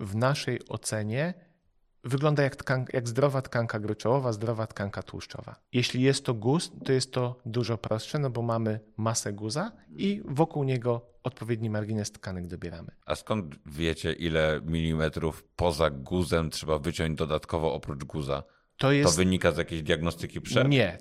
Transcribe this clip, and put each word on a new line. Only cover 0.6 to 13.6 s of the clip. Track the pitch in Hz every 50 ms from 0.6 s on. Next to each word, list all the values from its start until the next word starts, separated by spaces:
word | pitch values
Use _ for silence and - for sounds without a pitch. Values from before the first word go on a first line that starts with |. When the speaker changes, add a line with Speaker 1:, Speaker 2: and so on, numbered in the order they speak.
| - -
Speaker 1:
ocenie | 107 107 - - 117 110 104 107 110 135 156 175 180 - - _ _ _ _ _ _ _ _ _ _ _ -
wygląda | 120 131 135 147 156 147 143 143
jak | 131 -
tkan-, | - - - 131 131 127 - -
jak | 131 120 120
zdrowa | 110 131 139 143 131 135 -
tkanka | - - 120 117 113 - 110
gruczołowa, | 104 107 107 - - 107 127 143 127 123 110
zdrowa | 104 113 110 117 107 110
tkanka | - - - 101 98 - 98 90
tłuszczowa. | - - 90 - - - - - - - - _ _ -
Jeśli | 123 123 - - 123 127
jest | 135 139 135 -
to | - 120
guz, | 107 101 123 143 175 - - - - -
to | - 135
jest | 131 127 - -
to | 131 123 123 127 - -
dużo | 117 107 123 117 107 117 110
prostsze, | - - 110 110 - - - 151
no | 143 131
bo | 117 117 117
mamy | 117 113 117 113 110 107 110 - - -
masę | - 107 113 113 - - 107 104
guza | 101 104 110 107 151 196 233 - - - - 156
i | 147 196 196 202 208 -
wokół | - - 135 165 160 - 147 139
niego | 131 131 120 113 123 117 117 117 - - - -
odpowiedni | 127 - - 110 113 120 110 113 113
margines | 104 107 107 104 110 107 101 - -
tkanek | - - 101 92 90 87
dobieramy. | 87 90 85 87 85 82 85 85 - - _ _
Speaker 2:
A | - 78
skąd | - - - 110 107 87 73 67 -